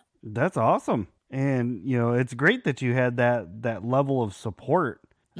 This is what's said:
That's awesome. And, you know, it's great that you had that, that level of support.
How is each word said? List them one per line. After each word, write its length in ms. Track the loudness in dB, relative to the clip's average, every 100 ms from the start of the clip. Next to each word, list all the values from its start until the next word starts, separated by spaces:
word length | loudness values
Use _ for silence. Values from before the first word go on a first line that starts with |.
| _ _
That's 340 | -8 -2 0 2
awesome. 520 | 2 2 0 -2 -4 _ -10
And, 540 | -2 0 0 -2 -4 -2
you 100 | 0
know, 140 | 2
it's 220 | 2 0
great 300 | 2 2 2
that 160 | -2 -2
you 120 | 0
had 220 | 2 2 2
that, 460 | 2 2 -4 -6
that 220 | -6 -4
level 380 | 0 0 2 0
of 120 | -2
support. 680 | -4 -10 -8 0 0 0 -4 -18 _ _